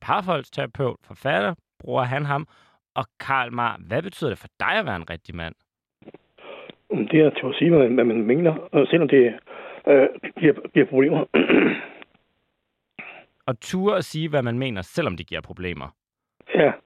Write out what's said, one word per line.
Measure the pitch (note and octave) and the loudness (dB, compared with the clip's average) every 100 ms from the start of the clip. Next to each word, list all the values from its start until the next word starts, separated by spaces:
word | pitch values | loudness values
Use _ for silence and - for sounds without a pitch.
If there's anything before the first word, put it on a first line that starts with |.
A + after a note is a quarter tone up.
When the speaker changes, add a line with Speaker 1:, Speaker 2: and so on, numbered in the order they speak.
Speaker 1:
parforholdsterapeut, | - F#3 F#3 D#3 A#2+ - B2+ - B2+ - | -12 -10 -4 -6 -6 -10 -8 -4 -6 -6
forfatter, | _ - C3 F3 G3+ E3+ _ _ | _ -8 -2 -2 -2 -6 _ _
bruger | - B2+ | -6 -4
han | B2 C#3 C#3+ | -2 -4 -4
ham. | C#3+ D3+ _ _ _ _ - | -4 -8 _ _ _ _ -8
Og | - _ | -8 _
Karl | - C3+ A#2+ | -4 -2 -2
Mar, | A#2+ A#2 G#2+ F2 | -2 -4 -4 -6
hvad | B2 | -6
betyder | F#3 - D3 | -6 -6 -6
det | F#2+ | -6
for | - - | -12 -6
dig | G#2 G#3 | -2 -2
at | E3+ | -4
være | F2+ | -8
en | D#2+ | -8
rigtig | E2+ - E2+ | -12 -12 -12
mand? | E2 - _ _ _ _ - - _ _ - - - - - | -12 -14 _ _ _ _ -20 -20 _ _ -20 -20 -20 -18 -6
Speaker 2:
Det | F#3 G#2+ D#3 | -4 2 4
er | D3+ | 4
til | - B2+ | 2 -6
at | - | 0
sige, | E3+ E3 | 4 6
hvad, | A#2+ | 4
hvad | B2+ | 4
man | A#2+ A2+ G#2+ | 2 2 2
mener, | D3 E3+ D#3+ - | 2 2 -2 -2
og | D3+ B2+ | 0 2
selvom | E3+ C#3+ | 2 4
det, | C#3 A#2+ A2+ - - - - - | 6 6 2 -18 -20 -18 -6 4
øh, | C#3 - - - - | 6 4 0 -12 0
giver, | D#3 - - | 2 2 0
giver | D#3+ B2+ | 0 2
problemer. | C3 C#3+ D#3 - | 2 2 2 0
<clears throat> | - - - - - - - - _ _ _ _ _ _ _ _ - - - _ _ - | 0 4 4 2 0 -10 -20 -20 _ _ _ _ _ _ _ _ -20 -20 -20 _ _ -8
Speaker 1:
At | A#2+ | -8
ture | - F#3 G3 G3 | -4 -2 0 0
at | D3 | -2
sige, | D#3 D#3+ | -6 -2
hvad | D3 | 0
man | A#2+ A#2+ | 0 -2
mener, | C3 G2 | -4 -6
selvom | - - C3+ F2 | -6 -4 -4 -4
det | E2 | -8
giver | E2 | -10
problemer. | - F2+ F2+ D2+ C2+ _ _ _ _ _ - - | -10 -10 -8 -8 -12 _ _ _ _ _ -4 2
Speaker 2:
Ja. | C#3+ - | 2 2